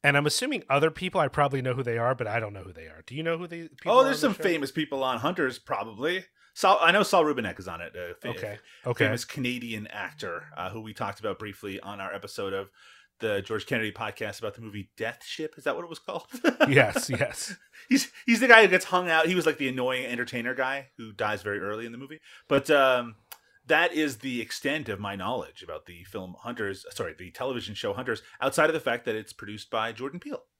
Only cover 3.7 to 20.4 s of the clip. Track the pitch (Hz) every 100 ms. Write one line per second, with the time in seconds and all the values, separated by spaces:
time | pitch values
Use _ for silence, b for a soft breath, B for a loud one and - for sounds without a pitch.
3.7 | - 170 247 269 262 269 190 196 165 135
4.7 | - 151 135 131 120 139 180 131 123 -
5.7 | 113 110 104 147 185 180 b b - 190
6.7 | 196 165 196 196 185 151 131 104 82 92
7.7 | 85 85 87 87 87 117 117 104 104 B
8.7 | B 123 120 107 117 - - 123 123 120
9.7 | 110 107 104 92 - 98 85 - - 92
10.7 | 113 110 104 101 98 104 95 107 101 104
11.7 | 98 98 101 95 98 98 - 98 98 98
12.7 | b b b b _ 113 101 98 107 -
13.7 | 123 110 107 107 - 107 - 110 110 113
14.7 | 101 92 - 113 117 - - 156 - -
15.7 | 170 175 165 - - - 254 339 - 302
16.7 | 139 110 131 - 127 139 - - 190 _
17.7 | B B 269 - B - 226 247 226 202
18.7 | 180 - 180 180 160 165 180 156 147 135
19.7 | 131 127 127 127 120 120 127